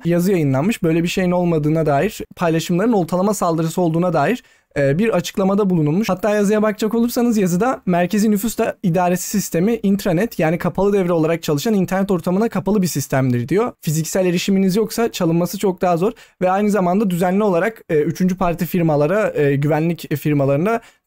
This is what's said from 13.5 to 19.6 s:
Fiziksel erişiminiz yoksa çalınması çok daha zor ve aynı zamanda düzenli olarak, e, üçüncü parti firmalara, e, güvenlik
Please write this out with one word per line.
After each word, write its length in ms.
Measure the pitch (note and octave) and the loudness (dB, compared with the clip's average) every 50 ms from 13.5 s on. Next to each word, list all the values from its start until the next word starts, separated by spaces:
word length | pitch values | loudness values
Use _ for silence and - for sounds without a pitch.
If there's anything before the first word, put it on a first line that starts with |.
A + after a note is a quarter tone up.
| D#3+ G3+ A#3+ B3 - _ | 0 0 0 -2 -6 _
Fiziksel 440 | - E3 D3 D#3+ D#3 - - G3 F#3 | -6 -4 -2 -2 -2 -2 -2 0 0
erişiminiz 500 | F3+ E3+ F3 - G3+ F#3+ F#3+ F#3+ F#3+ F3 | 0 0 0 0 0 2 2 2 2 2
yoksa 360 | A3+ G#3+ - - A3+ A#3 A3 | 0 -2 -2 -2 -2 -2 -2
çalınması 460 | - - F3+ E3 E3 E3+ F3 F3 - | -2 -2 0 0 2 0 0 -2 -4
çok 240 | F#3+ A3 G3 F#3 - | -2 -2 -2 -2 0
daha 160 | F#3+ F3+ F3 | 0 0 2
zor 140 | D#3+ F#3 A#3 - - - - _ - | 2 0 -2 -4 -6 -18 -16 _ -2
ve 100 | F3+ F3+ | -2 0
aynı 180 | F#3 G3 G#3+ G#3 | 0 2 0 0
zamanda 400 | G3 G#3 F3+ F3 F3+ G#3+ A#3 F#3 | 2 2 2 2 2 2 0 0
düzenli 340 | F3+ E3 F#3 F3+ F#3 G3+ A3 | 0 0 0 0 0 0 2
olarak, 400 | G3+ F3 E3+ F3+ A3+ A3+ - - - | 2 2 0 0 -2 -4 -8 -6 -2
e, 60 | E3 | 0
üçüncü 420 | D3 D3+ E3 - - F#3 F3+ F#3 | 0 0 0 0 0 0 0 0
parti 280 | - F#3+ F3 D#3+ - F3 | 0 -2 -2 -2 -2 -4
firmalara, 680 | - - F3+ E3+ D#3+ D3 D3 D3 D3+ F#3+ A3 G3+ - - | -2 0 0 2 2 2 2 2 2 0 0 0 0 0
e, 200 | D3+ D3 C#3 C#3+ | 0 0 2 2
güvenlik 600 | C#3 | 2